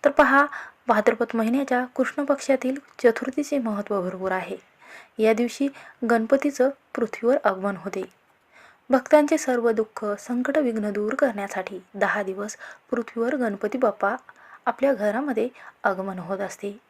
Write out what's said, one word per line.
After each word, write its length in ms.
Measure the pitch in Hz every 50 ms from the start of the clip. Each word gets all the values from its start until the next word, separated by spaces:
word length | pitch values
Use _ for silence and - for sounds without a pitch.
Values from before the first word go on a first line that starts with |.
| -
तर 60 | 285
पहा, 340 | 277 - 294 254 269 277 285 294 - - - - _ _ _
भाद्रपद 380 | - 220 214 208 247 226 220 233 - -
महिन्याच्या 520 | 226 220 220 240 277 277 - 254 247 254 254 _
कृष्ण 280 | - 262 - - - 285
पक्षातील 520 | 277 285 285 - - 269 254 262 254 269 285 _ - _ - -
चतुर्थीचे 540 | 233 226 - 254 262 - - 285 - 294
महत्त्व 440 | 277 233 226 208 202 208 - 208 196
भरपूर 300 | 180 185 185 180 190 190
आहे. 260 | 185 185 175 180 190 - _ _ _ _ - - - - - _ _
या 160 | - 220 220 226
दिवशी 340 | 214 240 226 - - 277 277 - - - - - _ 247 226
गणपतीचं 600 | 240 226 226 226 269 269 - 285 277 - 247 277 277 _ _ _ -
पृथ्वीवर 420 | - 233 214 - - 226 233 262 - -
आगमन 320 | 202 190 185 190 202 196
होते. 260 | 175 - 196 190 190 185 - _ _ _ _ _ _ _ _ _ - - - _ _ _ -
भक्तांचे 480 | 254 254 254 - - 302 294 294 330
सर्व 340 | 302 - - 254 240 226 233
दुःख, 340 | 220 220 220 - _ - 220 208 202 -
संकट, 380 | - - 247 247 254 269 277
विघ्न 340 | 311 285 240 220 220 208 214
दूर 240 | 196 208 208 214 262
करण्यासाठी 680 | - 294 262 208 202 196 196 - 196 185 - 196 185 - _ -
दहा 300 | 196 202 190 - 208 196
दिवस 340 | 190 185 196 202 214 - - - - - _ _ _
पृथ्वीवर 440 | - 240 226 - - 226 233 240 294
गणपती 420 | 269 247 220 202 196 - 208 -
बाप्पा 380 | 254 262 220 202 - - 196 233 254 _ - _ _ - - - - _
आपल्या 280 | 262 - - 262 277 269
घरामध्ये 560 | 202 208 208 202 240 294 294 240 214 220 254 _ - - - _ _ -
आगमन 360 | 202 190 185 190 196 190 185
होत 200 | 165 170 196 190
असते. 380 | 202 180 - - - 202 202 226 _